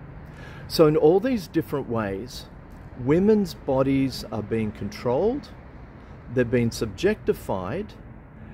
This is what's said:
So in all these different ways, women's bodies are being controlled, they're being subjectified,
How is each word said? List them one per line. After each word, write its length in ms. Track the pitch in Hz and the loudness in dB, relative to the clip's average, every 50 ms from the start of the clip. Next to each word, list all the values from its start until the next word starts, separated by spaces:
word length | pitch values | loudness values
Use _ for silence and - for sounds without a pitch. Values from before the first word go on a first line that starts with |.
| - - - - - - - - - - - - - | -16 -16 -16 -16 -16 -16 -16 -16 -16 -16 -14 -14 -10
So 200 | - - 175 160 | 0 4 6 6
in 120 | 151 156 151 | 6 8 6
all 200 | 147 156 180 196 | 6 6 6 6
these 300 | 214 269 254 208 156 - | 4 2 0 0 -2 -2
different 400 | - 160 - - 151 135 123 113 | -2 -2 -2 0 -4 -6 -4 -2
ways, 560 | 117 113 104 98 95 98 123 131 - - - - - - - - - - - - - 131 | -2 -2 -2 -2 -4 -6 -8 -10 -12 -14 -14 -16 -16 -18 -18 -18 -18 -18 -16 -14 -12 -2
women's 540 | 120 131 156 180 196 220 220 208 196 165 - | 2 4 4 6 6 6 6 6 4 0 -4
bodies 720 | - - 143 131 135 135 139 135 135 135 127 - - - - | -6 -2 0 2 2 4 4 4 2 2 0 -2 -6 -8 -6
are 100 | 117 107 | -6 -6
being 280 | 104 101 117 113 107 104 | -4 -2 -2 0 0 -2
controlled, 760 | - - 107 98 - - - 123 123 147 196 226 269 285 - - - - - - - - - - - - - - - - - - 110 | -4 -6 -8 -8 -6 -4 -2 0 2 2 2 0 0 -2 -6 -12 -16 -18 -18 -18 -18 -18 -18 -18 -18 -18 -18 -18 -18 -18 -14 -2 0
they're 100 | 127 123 | 0 2
being 260 | 113 127 120 117 113 | 2 2 2 2 2
subjectified, 1200 | - - 123 107 95 - 165 208 220 - - 214 - - - - 107 92 90 95 139 190 214 - - - - - - - - - - - - - | 0 -2 -4 -6 -2 0 0 0 0 0 0 -2 -2 -2 -2 -4 -4 -4 -4 -4 -6 -6 -8 -10 -14 -16 -18 -18 -18 -20 -20 -20 -20 -18 -18 -16